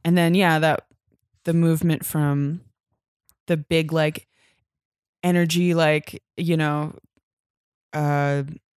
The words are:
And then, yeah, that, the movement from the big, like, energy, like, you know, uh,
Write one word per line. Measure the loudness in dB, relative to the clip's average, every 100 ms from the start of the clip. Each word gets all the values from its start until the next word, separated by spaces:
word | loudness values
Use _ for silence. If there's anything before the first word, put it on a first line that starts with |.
And | 0 2
then, | 4
yeah, | 2 2 2
that, | 2 0 -6 _ _ _ _ _
the | -2
movement | 2 2 2 0 -2
from | -4 -2 0 -2 -4 -6 -14 _ _ _ _ _ _ _ -4
the | -4
big, | 0 -2 0
like, | 0 0 -2 -12 _ _ _ _ _ _ _ _ _
energy, | 0 2 2 2 2
like, | 2 2 0 -4 -16 -16 -6
you | -2 0
know, | 0 -2 -6 -10 _ _ _ _ _ _ _ _ _
uh, | -4 0 0 0 -2 -4 -12 _